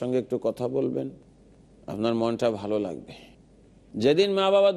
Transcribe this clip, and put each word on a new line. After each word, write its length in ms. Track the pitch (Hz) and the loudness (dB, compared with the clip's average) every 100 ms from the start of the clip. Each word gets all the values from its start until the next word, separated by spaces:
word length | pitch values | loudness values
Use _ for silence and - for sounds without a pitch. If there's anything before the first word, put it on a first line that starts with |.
সঙ্গে 180 | 123 127 | -2 -2
একটু 120 | 113 123 113 | -2 -4 -2
কথা 200 | - 123 135 | -4 -4 -2
বলবেন, 320 | 131 135 135 - - - - - - - - | -2 -4 -6 -10 -20 -20 -20 -20 -20 -20 -10
আপনার 220 | 104 113 117 | -4 -2 0
মনটা 280 | 113 117 120 104 | 0 0 0 -2
ভালো 160 | 101 107 98 | -2 -2 -2
লাগবে। 280 | 71 - - - - - _ - - - | -8 -12 -18 -20 -20 -20 _ -20 -20 -14
যেদিন 360 | - 120 160 202 196 | 0 2 4 2 2
মা 80 | 196 | 4
বাবা 160 | 196 196 | 4 4